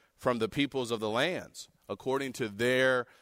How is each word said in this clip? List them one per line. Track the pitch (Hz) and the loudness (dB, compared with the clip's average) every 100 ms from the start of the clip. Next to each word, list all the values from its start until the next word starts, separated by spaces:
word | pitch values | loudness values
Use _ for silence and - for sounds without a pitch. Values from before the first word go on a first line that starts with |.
| _ _ | _ _
from | 131 120 | 0 2
the | 110 | 0
peoples | 143 143 135 117 | 0 -2 -2 -2
of | 113 | -2
the | 110 | 0
lands, | 113 160 151 82 - - _ - | 0 0 -2 -8 -16 -20 _ -10
according | 104 131 135 135 | -6 -2 -2 -2
to | 117 113 | -4 -6
their | 101 123 127 131 127 120 - | 0 2 4 4 2 -2 -12